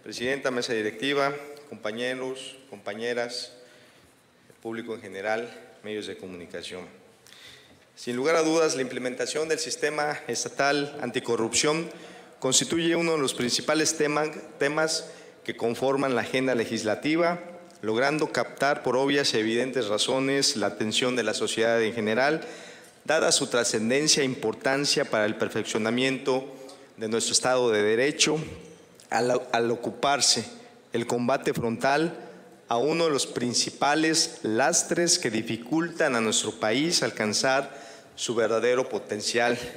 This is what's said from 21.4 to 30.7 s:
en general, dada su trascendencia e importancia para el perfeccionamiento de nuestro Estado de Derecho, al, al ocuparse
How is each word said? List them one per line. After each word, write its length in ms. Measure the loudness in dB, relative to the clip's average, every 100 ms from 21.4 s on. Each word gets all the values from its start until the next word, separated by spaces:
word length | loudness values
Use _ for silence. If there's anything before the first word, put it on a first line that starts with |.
| -2 0 2 4
en 120 | 2
general, 480 | 0 0 2 2 0 -4 -14 -16 -18 -20 -20 0
dada 260 | 2 4
su 160 | 2 2
trascendencia 760 | 0 2 0 2 2 4 4
e 20 | 2
importancia 800 | 0 -4 -2 0 0 0 0 2
para 200 | 2 0
el 100 | 0
perfeccionamiento 1120 | -2 -2 -2 -2 0 2 0 0 0 0 -2 -14 -18 -18 -20 -10
de 120 | -2
nuestro 240 | 0 2
Estado 380 | 2 4 4 6
de 120 | 6
Derecho, 540 | 4 4 2 4 2 2 -4 -12 -18 -20 -20 -20 -4
al, 320 | 0 2 0 0
al 180 | 0 2
ocuparse 760 | 0 -4 0 2 4 4 2 0 -10 -20